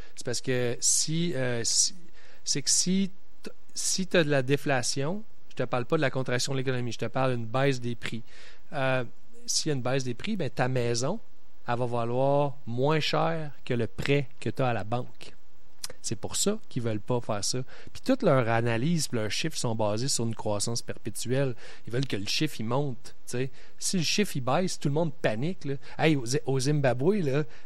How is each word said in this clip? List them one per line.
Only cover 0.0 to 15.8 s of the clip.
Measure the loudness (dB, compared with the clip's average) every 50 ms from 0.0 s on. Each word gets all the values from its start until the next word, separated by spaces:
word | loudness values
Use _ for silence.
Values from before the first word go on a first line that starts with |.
| -4 -4 -4
C'est | -4 -2
parce | -2 -2 -2
que | -2 0 0 0 0 0 0 0
si, | 0 2 2 2 2 0 0 0 0 0 0
euh, | -2 -2 0 -2 -2 0
si, | 2 2 2 2 2 0 -2 -4 -4 -4 -6 -6 -6 -4 -4 -2
c'est | -2 -2 0
que | 0 2
si | 2 2 2 2 2 2 2 0 -2 -4 -4 -4 -4 -4
t-, | -4 -4 -4 -4 -4 -4 -4
si | -2 -2 -2 0 -2 0 2
t'as | 4 4 4
de | 4
la | 2 2
déflation, | 2 2 0 2 2 2 0 0 0 0 -2 -2 -2 -2 -2 -4 -4 -4 -4 -4 -4 -4
je | -2
te | -2 -2
parle | 0 0 0 0
pas | 2 2 2
de |
la | 2 2
contraction | 0 0 0 0 0 0 0 0 0
de | 0
l'économie, | 0 0 0 0 -2 -2
je | -2 -2
te | -2
parle | -2 0 2 2 2 2
d'une | 0 0
baisse | 0 0 2 2 2 2 2
des | 0 -2 -2
prix. | -2 -2 -2 -2 -4 -4 -4 -4 -4 -4 -4 -4 -4 -4 -2 -2
Euh, | 0 0 2 2 2 0 -2 -2 -4 -4 -4 -4 -4 -2
s'il | -2 0 0 0 0
y |
a | 0
une | 0 0
baisse | 0 0 0 0
des | -2 -2
prix, | -2 -2 -2 -2
ben, | 0 0 0
ta | 0 0 0 2
maison, | 2 2 2 2 2 2 0 0 0 -2 -2 -4 -4 -4 -4 -4 -4 -2 -2 0
elle | 0 0
va | 0
valoir | 0 0 0 0 2 2 2 4 4 4 4 2 2 0 -2 -2
moins | -2 0 2 4 4 4 4
cher | 2 2 2 2 2 2 0 0 -2 -2 -4 -2 -2
que | 0 0
le | 0 0 0
prêt | 0 0 2 4 4 2 2 0 -2 -2
que | -2 -2
t'as | 0 0 0 0
à | 0
la | 0 0
banque. | 0 0 -2 -2 -2 -4 -4 -4 -4 -4 -4 -4 -4 -4 -4 -4 -4 -4 -4